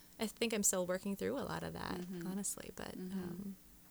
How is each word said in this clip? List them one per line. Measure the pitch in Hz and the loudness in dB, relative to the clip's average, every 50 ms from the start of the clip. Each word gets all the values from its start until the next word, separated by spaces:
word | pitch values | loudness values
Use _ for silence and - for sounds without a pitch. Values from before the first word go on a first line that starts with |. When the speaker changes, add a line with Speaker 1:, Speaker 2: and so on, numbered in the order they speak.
| - - - - | -20 -18 -4 -2
Speaker 1:
I | 226 | -2
think | 208 - - 240 233 226 | -2 2 2 2 4 4
I'm | 214 202 | 6 6
still | - - 185 180 | 6 6 6 4
working | 175 180 190 - 196 196 | 4 2 2 2 0 0
through | - 190 190 240 285 | 0 2 2 2 2
a | - | 0
lot | - 156 165 170 | 0 0 -2 -2
of | 170 165 | -2 -4
that, | - - - - 180 | -4 -2 -2 -2 -2
Speaker 2:
Mm-hmm. | 180 180 190 175 170 185 | -4 -4 -4 -2 -2 -2
Speaker 1:
honestly. | 185 202 202 - - - - - - | 0 0 0 -2 -2 -4 -6 -8 -8
But, | - - - - - | -6 -6 -6 -6 -6
Speaker 2:
Mm-hmm. | 185 185 190 190 | -6 -4 -4 -4
Speaker 1:
um, | 180 175 175 180 202 196 190 - - - - - - - | -4 -4 -4 -6 -6 -8 -8 -10 -14 -18 -20 -20 -20 -20